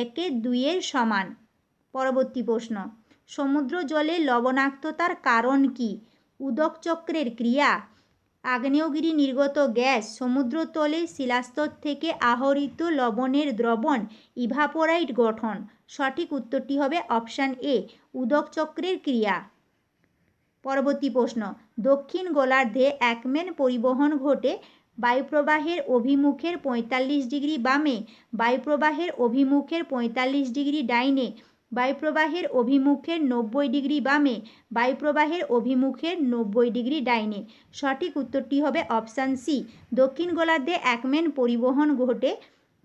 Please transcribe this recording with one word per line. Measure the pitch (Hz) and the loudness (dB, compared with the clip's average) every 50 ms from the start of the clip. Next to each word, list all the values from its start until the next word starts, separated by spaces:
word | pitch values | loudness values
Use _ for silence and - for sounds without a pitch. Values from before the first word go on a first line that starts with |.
একে | 240 240 - - 349 359 277 233 220 | -4 -4 -4 -6 -4 -2 -2 -2 -2
দুইয়ের | 254 247 247 254 285 349 370 - - | 0 0 0 0 0 0 -2 -4 -4
সমান। | - 269 233 220 214 196 190 - - - _ _ _ _ _ _ _ _ _ _ - | -2 0 0 0 0 0 -2 -4 -8 -16 _ _ _ _ _ _ _ _ _ _ -6
পরবর্তী | 262 262 262 262 262 262 254 - 262 226 | -2 -2 0 2 2 0 0 -2 -4 -2
প্রশ্ন, | 233 226 226 233 - 220 202 185 - - - _ _ _ _ _ - | 0 -2 -2 -2 -4 -6 -8 -8 -10 -14 -18 _ _ _ _ _ -12
সমুদ্র | - - 277 277 277 302 285 247 302 359 349 254 | -6 -4 -2 0 0 0 0 0 -2 -4 -2 -2
জলে | 311 302 302 311 339 349 320 277 | 0 0 0 0 0 0 2 2
লবণাক্ততার | 247 240 240 254 254 269 269 277 277 - - 311 311 - 339 359 359 349 - 269 | 2 2 2 2 2 2 2 0 -2 -4 -6 -6 -4 -2 -2 -2 -2 -2 0 2
কারণ | 240 226 233 247 269 277 277 269 - - | 2 2 4 4 4 4 4 2 2 -2
কি? | 247 214 190 - - _ _ _ _ _ _ - | -4 -4 -4 -6 -12 _ _ _ _ _ _ -8
উদক | 269 269 233 220 311 320 320 - - | -6 -4 0 0 0 0 -2 -4 -4
চক্রের | 339 330 330 330 - 330 320 294 240 - - | -4 -4 -4 -4 -4 -4 -2 -2 -4 -4 -2
ক্রিয়া, | 240 233 240 277 285 254 202 190 202 - _ _ _ _ _ _ _ _ _ _ - | 0 0 2 2 2 2 2 0 -4 -8 _ _ _ _ _ _ _ _ _ _ -4
আগ্নেয়গিরি | 254 254 240 233 277 277 294 311 320 269 311 285 330 320 302 | -2 -2 0 0 0 2 2 2 0 0 -2 0 0 2 2
নির্গত | 285 269 254 262 285 277 285 302 285 269 214 233 | 2 2 2 2 0 2 2 2 0 2 2 0
গ্যাস, | 247 262 269 233 214 - - - | 2 2 2 0 -2 -4 -8 -6
সমুদ্রতলে | 254 247 247 269 285 240 247 330 320 320 320 320 302 302 302 330 339 330 | -2 0 0 0 0 0 -2 -4 -4 -4 -2 -2 0 0 0 -2 -4 -4
শিলাস্তর | - - 277 247 247 247 247 247 - - 302 302 302 - - | -6 -6 -4 -2 -2 -2 -2 -4 -4 -4 -4 -4 -4 -6 -6
থেকে | 302 285 277 311 330 320 - - 240 | -6 -6 -4 -4 -4 -2 0 2 2
আহরিত | 240 247 262 277 277 285 285 277 277 - 320 349 330 277 | 2 2 2 2 2 2 0 -2 -4 -4 -2 -2 0 0
লবণের | 254 240 214 220 254 262 262 285 302 285 247 202 | 0 0 0 0 0 0 0 0 0 0 0 0
দ্রবণ, | 233 233 233 220 226 311 277 240 196 - - - - _ _ 254 247 | 0 0 0 0 2 0 0 0 -2 -4 -10 -16 -20 _ _ -6 -4
ইভাপোরাইট | 220 - 277 294 294 302 320 320 311 330 349 339 - 247 220 233 | -2 0 0 0 0 2 2 2 2 2 2 0 0 2 2 2
গঠন। | 220 220 220 - 220 208 190 - - - _ _ _ - | 2 2 0 -4 -6 -6 -8 -10 -14 -18 _ _ _ -6
সঠিক | - 285 269 262 311 339 330 294 277 | -4 -4 -2 -2 -4 -6 -6 -6 -6
উত্তরটি | 226 - - 269 262 269 277 277 | -4 -4 -4 -4 -2 -2 -2 0
হবে | 294 269 302 349 330 - - 226 | 0 0 0 -2 -2 -2 -2 -2
অপশান | 233 226 - - 277 269 262 254 - - 269 | -2 -4 -4 -2 -2 -2 -2 -2 -2 0 0
এ, | 208 190 - - _ _ _ - 262 | 0 0 -4 -10 _ _ _ -8 -4
উদক | 254 226 294 294 311 302 - | -2 2 2 2 0 0 -2
চক্রের | 320 311 311 311 - 330 359 370 285 - | -4 -4 -4 -4 -6 -4 -4 -4 -4 -2
ক্রিয়া। | 302 262 233 214 202 185 170 - - _ _ _ _ _ _ _ _ _ _ _ _ _ _ _ _ _ _ _ _ _ _ - | -2 0 0 2 0 0 -2 -4 -10 _ _ _ _ _ _ _ _ _ _ _ _ _ _ _ _ _ _ _ _ _ _ -6
পরবর্তী | 262 269 277 254 285 277 277 285 269 220 | -2 0 2 2 2 2 0 0 0 2
প্রশ্ন, | 254 233 240 - 226 214 190 - - - _ _ - 196 262 | 2 0 0 0 -4 -6 -6 -8 -12 -18 _ _ -2 2 2
দক্ষিণ | 277 277 277 - - 349 370 370 320 285 | 2 2 2 -2 -6 -6 -4 -2 0 2
গোলার্ধে | 262 254 262 269 269 233 196 262 254 277 285 277 240 240 233 | 2 4 4 2 2 2 2 2 2 2 2 2 0 0 0
একম্যান | 233 - 254 262 302 349 370 339 - | -2 -2 -2 -2 -2 -2 -4 -2 0
পরিবহন | 277 254 247 247 226 254 254 247 285 294 311 277 | 0 2 2 2 0 0 2 2 2 2 2 2
ঘটে | 262 294 269 - 202 262 359 453 - - - _ _ _ _ - | 2 0 0 2 0 -2 -2 -4 -6 -14 -20 _ _ _ _ -2
বায়ুপ্রবাহের | 220 240 247 262 269 277 302 294 294 302 302 311 285 330 349 349 285 - 254 | 0 0 2 0 0 0 0 0 2 2 2 0 0 -2 -4 -4 -2 0 2
অভিমুখের | 247 214 262 277 277 285 285 277 277 - 330 349 - - | 2 2 4 4 4 4 4 2 0 -2 -4 -4 -4 -4
পঁয়তাল্লিশ | 277 254 233 233 233 269 254 262 262 294 285 269 233 233 | -2 -2 -2 -2 -2 -2 -2 0 0 0 0 0 -2 -2
ডিগ্রি | 240 262 294 311 277 226 254 | -2 -2 -2 -2 0 0 2
বামে, | 269 285 311 302 254 202 - - - - _ _ - | 2 2 2 0 0 -2 -4 -10 -16 -20 _ _ -4
বায়ুপ্রবাহের | 202 226 233 247 262 262 294 294 294 302 302 311 285 339 359 - - 247 | 0 2 2 2 0 0 0 0 2 2 2 2 0 -2 -4 -2 0 0
অভিমুখের | 240 220 269 277 262 285 285 277 285 330 330 339 - | 2 2 2 4 4 4 2 2 0 -2 -4 -4 -4
পঁয়তাল্লিশ | 277 247 240 226 233 262 254 262 269 285 277 254 226 285 | -4 -2 -2 -2 -2 0 0 0 0 0 -2 -2 -2 -2
ডিগ্রি | 285 285 285 311 269 226 | -2 0 0 0 0 0
ডাইনে, | 247 233 254 277 277 269 254 208 - - - _ _ _ _ _ | 0 2 2 2 2 2 0 -2 -4 -10 -18 _ _ _ _ _
বায়ুপ্রবাহের | 233 226 247 262 277 277 302 311 285 311 311 320 294 349 370 554 - 254 | -4 -2 0 0 0 -2 -2 0 0 2 0 0 0 -2 -4 -2 0 0
অভিমুখের | 233 233 277 277 269 285 285 269 - 320 330 339 311 262 | 2 2 2 4 4 4 2 2 0 -2 -2 0 0 0
নব্বই | 247 240 233 214 220 285 285 285 233 | 0 0 -2 -2 0 0 0 0 0
ডিগ্রি | 285 262 277 302 294 226 277 | 0 0 0 0 0 0 2
বামে, | 277 302 294 277 233 196 - - - - _ _ | 2 4 2 2 0 -2 -6 -12 -20 -20 _ _
বায়ুপ্রবাহের | - 226 240 254 269 - 285 302 294 302 302 302 330 359 339 - 233 240 | -2 0 0 0 0 0 0 0 2 2 2 0 0 -2 -2 0 0 0
অভিমুখের | - 247 269 254 262 269 269 - - 330 370 359 294 247 233 | 2 2 2 2 2 0 0 -2 -4 -4 -2 0 0 0 0
নব্বই | 233 233 202 202 240 240 240 208 247 | 0 -2 0 2 2 2 2 2 0
ডিগ্রি | 233 247 294 320 240 254 | -2 -2 -2 -2 0 0
ডাইনে। | 240 226 214 214 208 202 - - - - _ _ - - | 0 0 0 -2 -6 -6 -10 -12 -16 -20 _ _ -10 -6
সঠিক | - 277 269 269 359 359 285 294 | -4 -2 -2 -2 -4 -4 -4 -4
উত্তরটি | 262 - - 269 269 269 285 277 294 | -6 -4 -4 -4 -2 -2 0 0 0
হবে | 294 233 330 320 - 233 226 | 0 0 -2 -2 -2 -2 -2
অপশান | 226 226 - - 262 269 262 254 - | -2 -4 -6 -4 -2 -2 -2 -4 -2
সি, | - 302 240 - - - - - - - | -2 -2 -2 -2 -6 -12 -20 -12 -4 2
দক্ষিণ | 233 262 262 269 - 339 349 349 320 | 2 2 2 2 -2 -4 -2 0 0
গোলার্ধে | 330 330 320 320 254 311 359 339 - 254 240 | 2 2 2 0 0 -2 -2 -2 0 0 -2
একম্যান | 233 240 262 277 311 339 320 285 - | 0 0 0 0 2 0 0 0 0
পরিবহন | 247 240 240 240 233 254 262 277 302 302 285 233 254 | 0 0 2 2 2 2 2 2 2 2 2 2 0
ঘটে | 247 233 196 - 285 403 - - - _ _ _ _ _ _ - | 0 0 0 -2 -2 -2 -4 -8 -16 _ _ _ _ _ _ -8